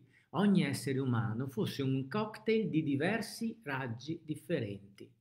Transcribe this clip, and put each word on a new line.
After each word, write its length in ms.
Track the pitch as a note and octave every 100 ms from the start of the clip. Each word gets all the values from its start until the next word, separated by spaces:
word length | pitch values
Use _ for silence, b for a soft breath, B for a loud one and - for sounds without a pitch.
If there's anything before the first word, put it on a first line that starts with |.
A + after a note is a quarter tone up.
| b b b C3+
ogni 280 | G#3 F3+
essere 360 | C#3 C3+ C#3 C3
umano 480 | C3+ A2+ G#2 A2 C#3
fosse 340 | - D3 -
un 260 | C3+ C3+ C3
cocktail 640 | G#3+ G#3+ - - A3 F3+
di 140 | D#3
diversi 760 | D3 C3+ E3+ A3 G#3 - A3+ -
raggi 580 | D3 C3+ C3 A2+ D#3 E3
differenti. 880 | - D3 - E3 G#2 G2 - - A#2 _